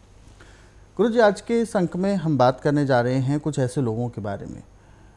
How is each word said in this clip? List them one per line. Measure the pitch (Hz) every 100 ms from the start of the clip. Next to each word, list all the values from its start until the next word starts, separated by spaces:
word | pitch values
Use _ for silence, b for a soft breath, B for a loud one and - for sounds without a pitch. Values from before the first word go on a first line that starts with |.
| - - b b b b b b b -
गुरु | 226
जी, | 233
आज | 214 202
के | - 233
इस | 226 202
अंक | 170 175
में | 196 196
हम | 160 139
बात | 123 135
करने | 151 147 139
जा | 127
रहे | 120 135
हैं | 131 147
कुछ | 156 143
ऐसे | 127 151
लोगों | 120 110 120
के | 117
बारे | 101 98 90
में | - - b b b b